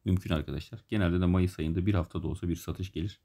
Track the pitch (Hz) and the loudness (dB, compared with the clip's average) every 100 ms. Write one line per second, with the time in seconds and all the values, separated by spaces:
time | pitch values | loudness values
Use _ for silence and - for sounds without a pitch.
0 | - 92 - 80 73 71 - 110 - 110 | 0 0 2 -2 -2 -6 -8 -14 -4 0
1 | 87 90 90 92 90 - 80 87 92 95 | 2 4 4 4 2 0 -2 0 2 0
2 | 80 80 78 - 87 82 - - 95 80 | 0 -4 -4 -4 -4 -4 -6 -6 -6 -4
3 | 101 - | -6 -8